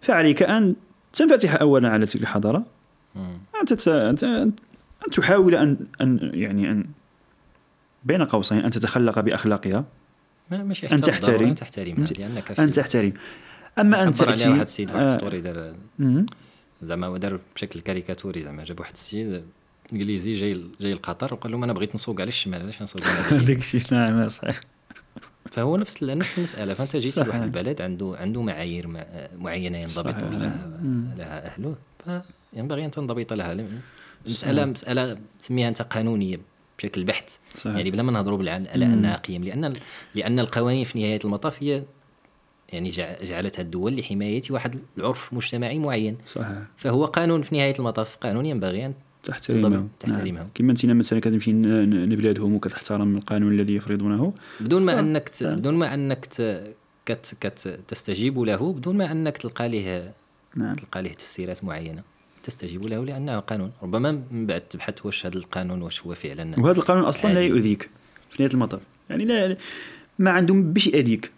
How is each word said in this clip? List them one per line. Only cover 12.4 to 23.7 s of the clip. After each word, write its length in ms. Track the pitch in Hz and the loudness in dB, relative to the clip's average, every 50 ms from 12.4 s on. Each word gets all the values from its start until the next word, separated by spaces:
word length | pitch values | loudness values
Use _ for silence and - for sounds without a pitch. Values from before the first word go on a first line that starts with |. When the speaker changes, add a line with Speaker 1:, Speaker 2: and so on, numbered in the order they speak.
| 98 - 104 - | -8 -6 0 2
Speaker 1:
أن 60 | 156 | 2
Speaker 2:
في 60 | 151 - | 4 4
Speaker 1:
تحترم. 400 | 143 135 - - 120 107 101 98 - - - - - - - - - - - _ - | 2 0 2 2 2 2 2 0 -2 -12 -18 -18 -18 -20 -20 -20 -20 -20 -8 _ 4
أما 240 | 214 208 214 202 190 | 6 6 6 6 6
أن 60 | 180 | 4
Speaker 2:
عبر 140 | 143 117 123 | 6 4 4
عليها 140 | 123 110 | 4 4
Speaker 1:
تأتي، 120 | 110 117 131 | 4 6 6
Speaker 2:
واحد 100 | 135 143 | 6 6
السيد، 300 | - 104 - - 104 92 | 4 0 -2 -4 -4 -4
واحد 120 | 92 98 139 | 0 2 4
Speaker 1:
آه. 40 | |
Speaker 2:
ستوري 340 | 135 131 110 - 101 98 90 | 4 4 2 0 -2 -4 -4
دار، 340 | 85 90 85 85 82 80 82 90 98 110 _ - | -6 -6 -8 -8 -10 -12 -14 -16 -20 -20 _ 0
Speaker 1:
مهم. 280 | 143 131 123 147 202 233 - - - - _ _ _ _ _ _ 87 | 2 4 4 4 2 0 -2 -12 -20 -20 _ _ _ _ _ _ -8
Speaker 2:
زعما 240 | 82 85 87 90 | -6 -4 -4 -4
هو 100 | 92 92 | -4 -4
دار 240 | 92 92 101 98 90 - _ _ | -4 -4 -4 -4 -6 -8 _ _
بشكل 260 | - - 90 - 85 | -10 -10 -10 -10 -10
كاريكاتوري، 640 | 85 - 95 92 90 - 92 - - 98 90 87 78 | -6 -4 -4 -4 -4 -6 -10 -8 -8 -8 -8 -8 -8
زعما 220 | 73 73 76 78 | -10 -12 -12 -12
جاب 160 | 80 87 85 | -12 -12 -12
واحد 120 | 82 - - | -12 -12 -10
السيد 500 | - - - - 107 113 110 95 90 82 87 _ _ _ _ _ _ _ - 113 | -10 -10 -8 -6 -6 -6 -6 -6 -8 -10 -14 _ _ _ _ _ _ _ -10 -6
انجليزي 420 | 104 101 101 104 95 87 107 113 | -4 -4 -2 -2 -4 -2 -4 -4
جاي 200 | 98 98 104 98 | -2 -2 -2 -2
ل-، 160 | 90 85 87 - - | -4 -8 -12 -14 -8
جاي 140 | 98 101 98 | -6 -4 -4
لقطر 400 | 92 - - 87 - 135 135 123 | -4 -6 -8 -6 -6 -6 -6 -6
وقال 180 | 110 - 117 113 | -8 -8 -8 -6
له: 60 | 120 | -4
"ما 60 | 123 | -2
انا 80 | 120 117 | -2 -2
بغيت 220 | 90 101 101 - | -2 -4 -4 -4
نسوق 260 | 107 - - 110 92 | -8 -6 -6 -4 -4
على 80 | 92 110 | -4 -4
الشمال، 340 | 127 - - 101 90 87 87 | -4 -4 -4 -4 -6 -6 -8
علاش 200 | 101 110 - 107 | -10 -10 -10 -12
نسوق 240 | 101 - - - | -12 -10 -4 -2
على 140 | - - - | -2 -2 0
اليمين؟" 200 | - - 151 143 | 2 2 4 4
Speaker 1:
<laughs> 40 | 123 | 6
هذاك 140 | 127 135 123 | 4 2 2
الشيء، 220 | 127 - | 0 -2